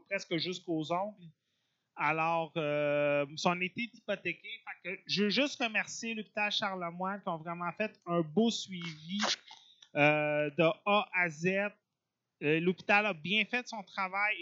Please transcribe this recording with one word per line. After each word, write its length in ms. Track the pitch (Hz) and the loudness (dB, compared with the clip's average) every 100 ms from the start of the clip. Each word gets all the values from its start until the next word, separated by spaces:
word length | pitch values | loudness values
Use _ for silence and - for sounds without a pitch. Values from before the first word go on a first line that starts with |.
| - | -4
presque 280 | 190 - 170 | -8 -2 -4
jusqu'aux 520 | 160 185 - 160 151 | -2 -6 -4 -4 -2
ongles. 360 | 175 208 202 170 - _ _ _ _ _ | -4 -4 -10 -20 -20 _ _ _ _ _
Alors, 580 | - 151 160 160 165 160 165 | -2 0 2 2 0 -2 -2
euh, 720 | 147 147 147 147 147 143 143 156 | 0 0 2 2 2 2 0 0
son 240 | 185 175 | 0 2
été 220 | 185 - | -2 -6
est 120 | 233 - | -10 -8
hypothéqué. 500 | - 196 180 160 208 226 - 190 | -8 -6 -6 -8 -12 -16 -16 -12
Fait 140 | 175 185 | -10 -10
que 60 | - | -2
je 180 | 147 | 0
veux 60 | 208 | 2
juste 320 | 196 277 - | 2 0 0
remercier 520 | 233 208 185 - 226 | -2 -2 -4 -6 -6
l'hôpital 360 | 220 202 - 208 | -6 -6 -4 -2
Charlemagne 680 | 202 202 185 170 175 185 202 | -2 -2 -4 -6 -4 -4 -4
qui 60 | 190 | -4
ont 80 | 165 | -6
vraiment 340 | 165 170 175 - | -6 -6 -4 -4
fait 160 | 214 - - | -4 -6 0
un 160 | 175 | 0
beau 280 | 160 156 233 | 2 4 4
suivi, 680 | 220 - 185 170 156 160 202 214 - - - - _ - | 2 -6 -10 -10 -10 -8 -2 -2 -2 -6 -20 -20 _ -4
euh, 560 | 147 143 151 151 151 147 | 4 6 6 2 2 0
de 140 | 143 160 - - | 4 2 2 2
A 220 | 208 - | 2 2
à 160 | 180 175 | 0 0
Z. 180 | 151 175 190 202 - _ _ _ _ _ - | 0 0 0 -2 -6 _ _ _ _ _ -4
Euh, 160 | 147 160 | 0 2
l'hôpital 480 | 175 185 - 208 214 | 2 0 4 4 4
a 60 | |
bien 300 | 170 160 214 | -2 0 0
fait 240 | 202 240 240 | 0 -4 -6
son 140 | 220 | -10
travail 500 | 185 - 190 196 208 190 | -8 -6 -4 0 0 -2